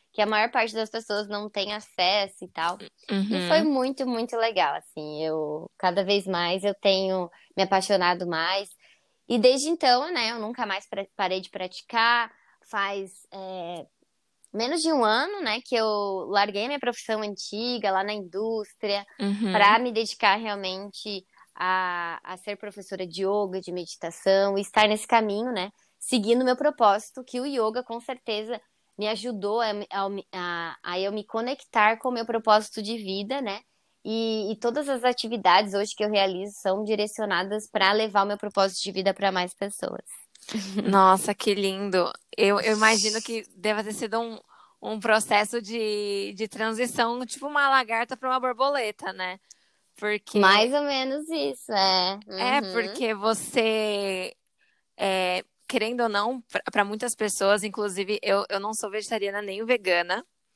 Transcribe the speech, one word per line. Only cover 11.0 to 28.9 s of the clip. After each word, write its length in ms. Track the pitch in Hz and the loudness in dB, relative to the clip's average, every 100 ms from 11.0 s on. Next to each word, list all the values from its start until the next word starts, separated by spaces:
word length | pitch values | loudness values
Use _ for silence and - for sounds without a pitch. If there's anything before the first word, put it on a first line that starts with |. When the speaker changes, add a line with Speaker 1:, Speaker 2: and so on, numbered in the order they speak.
| 196 - | -10 -4
Speaker 1:
parei 240 | 190 190 | -2 -2
de 100 | 190 | -6
praticar, 840 | 190 185 - - 233 226 240 226 - _ _ _ | -10 -10 -10 -4 2 4 4 0 -8 _ _ _
faz, 420 | 214 196 202 190 - - | -4 -2 -4 -8 -14 -18
é, 540 | 196 190 185 170 175 - _ _ _ _ _ _ | -14 -12 -10 -10 -10 -14 _ _ _ _ _ _
menos 300 | 214 240 339 | -4 -2 0
de 100 | 320 | 0
um 120 | 294 | 2
ano, 360 | 220 226 330 403 | 4 2 0 -4
né, 180 | 269 220 | -4 -4
que 100 | - 233 | -2 0
eu 100 | 220 208 202 190 147 | 0 0 -2 -4 0
larguei 380 | 202 208 202 233 | 2 2 0 -4
minha 120 | 285 | -4
profissão 420 | 240 233 - 214 | -4 -6 -4 -4
antiga 680 | 208 196 - 208 240 247 202 | -4 -8 -10 -6 -4 -2 0
lá 120 | 190 | 0
na 80 | 202 | -2
indústria 920 | 208 180 185 220 226 214 - 208 202 202 - | -4 -8 -6 -4 -4 -6 -8 -4 -4 -4 -6
Speaker 2:
Uhum. 300 | 202 202 214 | -4 -2 0
Speaker 1:
pra 280 | 190 202 226 | 6 6 6
me 140 | 247 | 4
dedicar 440 | 220 220 - 208 208 | 0 -2 2 2 2
realmente 880 | 226 202 185 185 202 - 214 196 - _ _ | 0 -6 -6 -8 -10 -12 -10 -10 -12 _ _
a, 680 | - 185 185 185 175 170 165 | -6 -2 0 0 -4 -6 -8
a 120 | - 185 | -12 -12
ser 180 | - 202 | -10 -10
professora 480 | 208 202 185 190 180 | -10 -14 -12 -8 -8
de 160 | 165 190 | -2 0
yoga, 340 | 208 196 185 | 0 0 -4
de 120 | 180 | -6
meditação, 880 | 180 165 - 165 - 190 196 196 196 | -8 -8 -10 -10 -2 4 4 4 0
e 40 | |
estar 260 | 202 - 214 | 0 4 4
nesse 180 | 214 - | 4 2
caminho, 460 | 233 214 202 247 | 2 4 -2 -4
né, 180 | 220 190 - _ _ | -4 -6 -10 _ _
seguindo 440 | - 254 208 240 | -2 0 4 4
meu 120 | 262 254 | 4 2
propósito, 680 | 294 294 220 202 - - | 0 4 4 4 0 -14
que 160 | 254 247 | -10 -8
o 60 | 277 | -4
yoga, 360 | 269 220 226 | -2 -2 -2
com 160 | 247 233 | -6 -10
certeza, 600 | - 247 - 214 220 220 - _ _ | -8 -10 -6 -6 -6 -10 -12 _ _